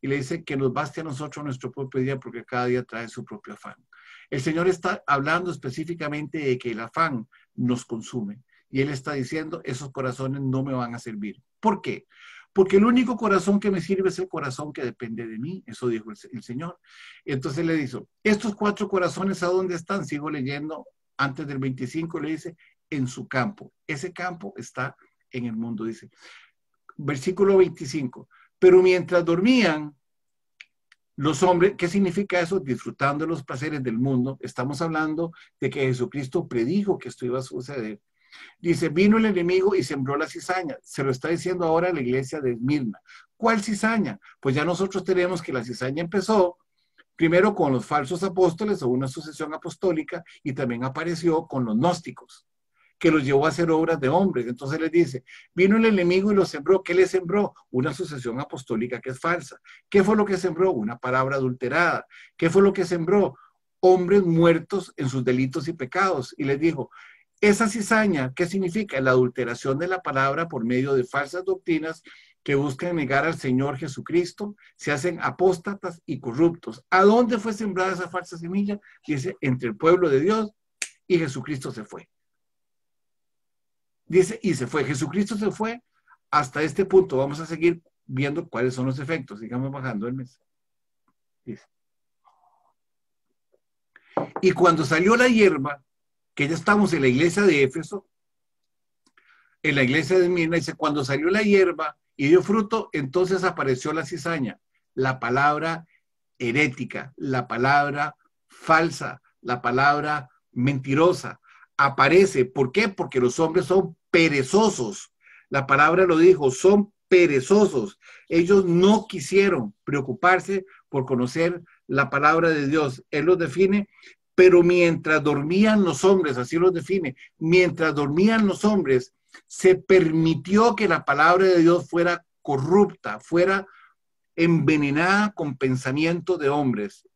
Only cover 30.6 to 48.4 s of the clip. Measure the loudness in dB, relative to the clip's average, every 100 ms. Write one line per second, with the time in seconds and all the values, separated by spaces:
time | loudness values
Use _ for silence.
30.6 | -20 _ _ _ _ -4 -2 2 4 4
31.6 | 2 2 -2 0 0 -2 -2 -2 0 -2
32.6 | -4 -6 -6 -4 -2 -2 -4 -6 -8 -8
33.6 | -6 -6 -4 -2 0 0 -2 -6 -12 -8
34.6 | -6 -4 -4 -2 -4 -4 -6 -8 -20 -8
35.6 | -6 -2 -2 -2 -4 -6 -6 -6 -4 -4
36.6 | 0 -2 -2 -4 -6 -10 -6 -6 -8 -12
37.6 | -10 -10 -10 -12 _ _ _ -20 -20 _
38.6 | -4 -2 -2 2 4 4 2 0 0 2
39.6 | 2 0 -2 -6 -4 -4 -6 -8 -6 -6
40.6 | -6 -12 _ -6 -4 -4 -4 -4 -4 -2
41.6 | 0 0 0 -2 -2 -2 -4 -4 -4 -2
42.6 | -2 -2 -2 -8 _ -20 _ -4 0 0
43.6 | -2 -2 -2 0 -2 -6 _ _ -2 -2
44.6 | -2 -2 -2 -4 -2 0 0 -4 -6 -8
45.6 | -6 -8 -6 -6 -4 -4 0 2 2 0
46.6 | _ _ _ _ _ 0 4 4 4 2
47.6 | 0 0 0 -4 -2 -4 -4 2